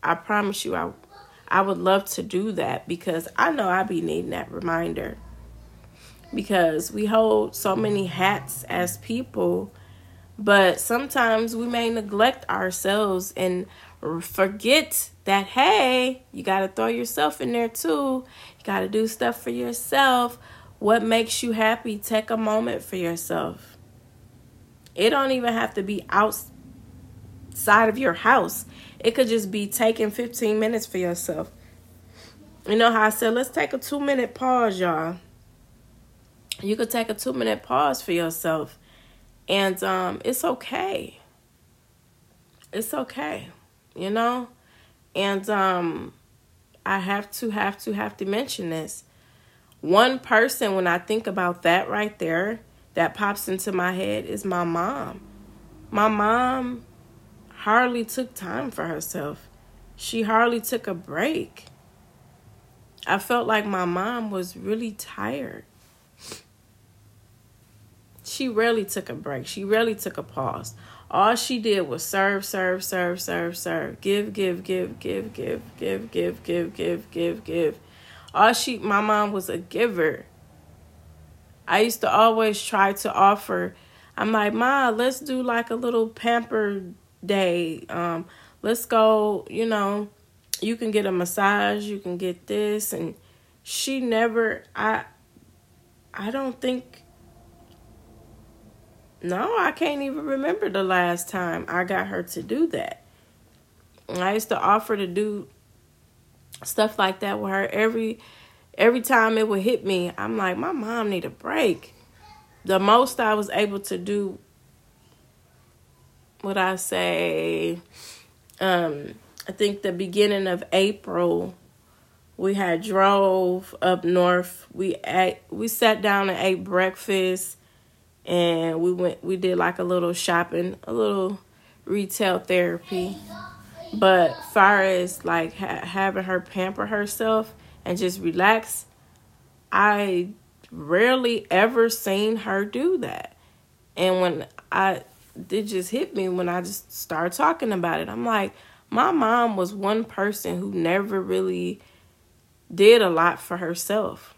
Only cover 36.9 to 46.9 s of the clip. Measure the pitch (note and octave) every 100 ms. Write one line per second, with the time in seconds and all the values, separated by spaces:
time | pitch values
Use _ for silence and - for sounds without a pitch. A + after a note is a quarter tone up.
36.9 | A#3+ A3+ G#3+ - C3 A3+ - - B2+ D3
37.9 | C3 - E3+ E3 E3 E3+ D#3+ D3 - _
38.9 | - - - - _ - G3 G3 F#3 F#3+
39.9 | F#3 F#3 - - B3+ - B3+ - - F#4+
40.9 | G4 - - _ _ _ _ _ _ _
41.9 | _ _ _ _ _ _ _ _ G3 A3
42.9 | D4 B3+ - C4 - - - _ _ _
43.9 | - F#3+ G#3+ A#3 B3 A#3+ _ _ _ -
44.9 | _ _ - G3 G3 G3 G#3 F#3+ F3+ E3+
45.9 | C#3+ - - _ _ _ _ _ _ -